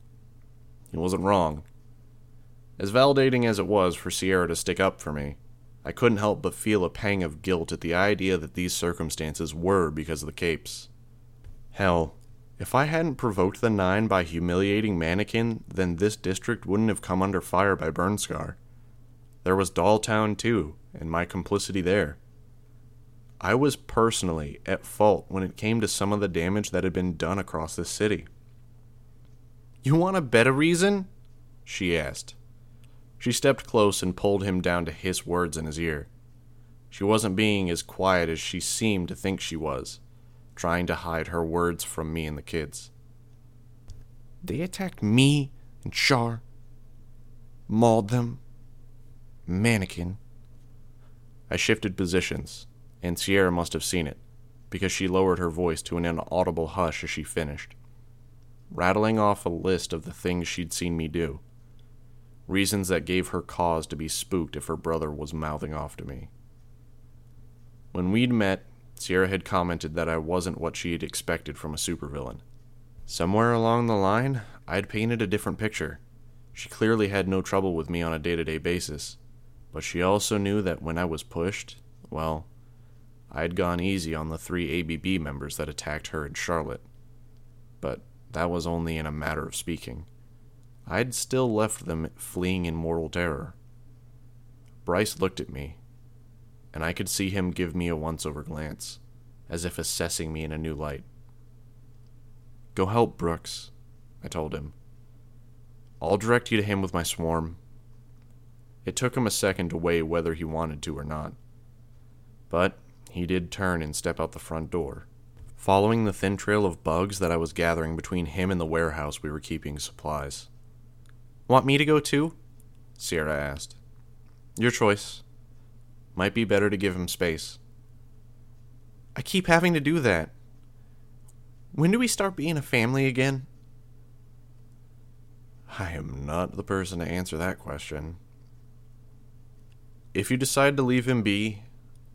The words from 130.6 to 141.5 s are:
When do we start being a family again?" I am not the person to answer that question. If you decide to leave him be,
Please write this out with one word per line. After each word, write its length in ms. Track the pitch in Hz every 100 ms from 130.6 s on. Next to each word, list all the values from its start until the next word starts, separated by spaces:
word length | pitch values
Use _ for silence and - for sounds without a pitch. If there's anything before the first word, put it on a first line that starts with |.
| - - - - - - - - - - -
When 200 | - 165
do 80 | 233
we 80 | 247
start 280 | - 196 185
being 220 | 156 151
a 40 |
family 460 | 135 123 113 135 135
again?" 400 | 123 135 135 135 - - - - - - - - - - - - - - - - - - - - - - -
I 140 | 92
am 340 | 80 73 67 71
not 300 | 85 90 92
the 80 |
person 360 | - 98 90 87
to 60 | 85
answer 320 | 87 90 80
that 220 | 90 -
question. 580 | - 71 - 76 78 87 - - - - - - - - - - - - - - - - - - -
If 160 | 92 101
you 80 | 127
decide 400 | 131 139 139 139
to 60 |
leave 240 | 123 127 120
him 140 | 123
be, 400 | 104 101 110